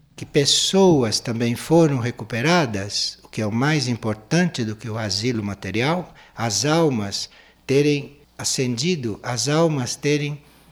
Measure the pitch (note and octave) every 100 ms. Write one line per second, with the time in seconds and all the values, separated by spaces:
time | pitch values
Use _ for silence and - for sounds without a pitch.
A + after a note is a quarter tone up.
0 | _ - - D3+ C#3 - - F#3+ F#3+ D3+
1 | A2+ G#2 - A#2 A#2+ A#2+ - E3 D#3+ C3+
2 | A#2+ - A2 A#2 C#3 F3 C3+ G2+ G2+ -
3 | - - - - G#2+ A2+ C#3+ D#3 B2+ A2+
4 | A2 G#2+ - E3 F3+ - A2 G#2+ A2+ A2
5 | G#2+ G2 A#2+ A#2 G2+ G2 G2 G#2 C3 F3
6 | D#3+ - - - A2+ G#2+ C#3+ D#3+ D#3+ A#2+
7 | G2+ - - - - _ - C3+ D3 C#3+
8 | C3 - _ - A#2+ - B2+ A2+ D#3+ F3
9 | A#2 F#2+ B2 A#2+ A#2+ D3+ E3 D3 A#2+ -
10 | C#3+ D3 D3 D3 - - _